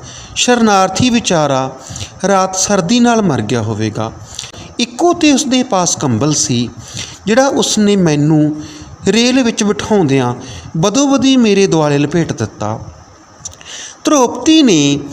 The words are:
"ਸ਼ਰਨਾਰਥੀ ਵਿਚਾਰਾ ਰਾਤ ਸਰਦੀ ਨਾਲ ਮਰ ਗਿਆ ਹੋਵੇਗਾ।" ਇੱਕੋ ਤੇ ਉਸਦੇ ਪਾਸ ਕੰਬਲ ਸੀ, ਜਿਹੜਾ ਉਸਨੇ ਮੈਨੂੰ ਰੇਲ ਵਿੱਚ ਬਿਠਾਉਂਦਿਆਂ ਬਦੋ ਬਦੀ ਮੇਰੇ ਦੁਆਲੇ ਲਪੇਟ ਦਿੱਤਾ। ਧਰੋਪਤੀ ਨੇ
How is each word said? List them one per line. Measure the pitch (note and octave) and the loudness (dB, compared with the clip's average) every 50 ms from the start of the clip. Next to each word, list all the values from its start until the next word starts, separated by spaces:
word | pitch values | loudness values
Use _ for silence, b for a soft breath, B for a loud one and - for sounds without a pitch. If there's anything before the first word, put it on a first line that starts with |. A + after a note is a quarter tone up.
| B B B B B B B | B B B B B B B
"ਸ਼ਰਨਾਰਥੀ | B - B3 B3 A#3 A3+ G#3+ G3+ F#3+ F#3+ F#3 F#3+ - B3+ B3+ | B 0 2 2 4 4 4 4 4 2 2 0 0 0 2
ਵਿਚਾਰਾ | A3+ A#3+ - - F#3 D#3+ D3+ C#3 C3+ C3 C3 C3 C3+ - B B B B B B B B - | 2 0 0 0 0 2 2 0 0 0 -2 -4 -8 -12 B B B B B B B B -2
ਰਾਤ | F#3+ G3 F#3+ F#3 F#3 F#3 | 0 2 2 0 0 -2
ਸਰਦੀ | - - - G#3 F#3+ E3+ E3+ A#3+ B3 | -2 -2 0 0 0 0 2 2 2
ਨਾਲ | A#3+ A#3+ A#3 A3 | 4 2 2 2
ਮਰ | G#3 F3 C3+ A#2 | 2 0 0 -2
ਗਿਆ | G#2+ G#2 B2+ A#2 | -2 -2 -2 -2
ਹੋਵੇਗਾ।" | G#2+ A#2 A2 G#2 A2 G#2+ G#2+ A2+ A2 A2+ - - B B B B B B B B B B B B | -2 -2 -4 -4 -4 -4 -4 -4 -6 -8 -8 -12 B B B B B B B B B B B B
ਇੱਕੋ | A#3 - - - E4 F4 E4+ | -4 -4 -2 0 0 0 2
ਤੇ | F4 D#4+ D4+ C#4 | 2 2 2 2
ਉਸਦੇ | A#3+ - A#3+ B3+ B3+ B3 | 2 2 0 0 0 0
ਪਾਸ | B3+ G3+ F#3 F3 E3+ - | 0 0 0 0 0 -2
ਕੰਬਲ | - D#3 C3+ A2+ G#2+ C#3 D3+ D3 | -2 -2 0 0 0 0 0 0
ਸੀ, | - - - B2 A#2 B2 A2+ - - B B B B B B B B B | 0 -2 -2 -2 -2 -2 -4 -8 -14 B B B B B B B B B
ਜਿਹੜਾ | F#3+ A3+ C4 C4+ | 0 2 2 2
ਉਸਨੇ | C#4 C#4 C4+ G3+ - - G#3+ G#3+ G3+ G3+ | 2 2 0 -2 0 0 2 2 2 4
ਮੈਨੂੰ | G3 F3 D#3+ D3+ D3 D3 D3+ D#3+ D3+ D3+ D3 D3+ B B B B B B B B B - | 4 2 2 2 2 2 2 2 2 2 0 -2 B B B B B B B B B -2
ਰੇਲ | G3 F#3+ A#3 A#3 B3 B3+ C4+ B3+ | 0 2 2 2 2 2 2 2
ਵਿੱਚ | A#3 A3+ - G#3+ | 2 0 0 0
ਬਿਠਾਉਂਦਿਆਂ | G3+ G3+ G#3 - - A3 G3+ E3+ C3 C#3 C3+ B2 B2 A#2+ - B B B B B B B | 0 -2 -2 -2 0 2 2 2 2 2 2 0 0 -4 -6 B B B B B B B
ਬਦੋ | D#3+ E3 G#3 G3 C4+ C#4+ | -2 0 0 2 2 2
ਬਦੀ | C#4 C#4 C4+ C4 C4+ C4+ | 2 2 2 2 4 4
ਮੇਰੇ | B3+ A#3 G#3+ G3+ G3 G3 | 4 4 4 4 4 4
ਦੁਆਲੇ | F3 D#3+ D#3+ D3+ D3 C#3+ | 4 2 2 2 2 2
ਲਪੇਟ | C#3+ D3 D3 F3+ E3+ D#3 D#3+ - | 2 0 0 0 0 -2 -2 -4
ਦਿੱਤਾ। | - A2 G2+ - - G#2+ G#2 A2 A#2+ - - - - - - - - - - - - - - B B B B B B B B B B B | -4 -6 -6 -6 -6 -6 -6 -6 -8 -10 -14 -18 -20 -20 -20 -20 -20 -20 -20 -20 -18 -18 -18 B B B B B B B B B B B
ਧਰੋਪਤੀ | D#4 D4+ C#4 A#3+ A3 - - - D#4+ D#4 D#4+ C#4+ | 0 2 2 2 0 -2 -2 2 4 4 6 6
ਨੇ | A#3+ F3 D3+ C#3+ C#3+ C#3+ C#3 - B | 6 4 4 4 2 0 -2 -4 B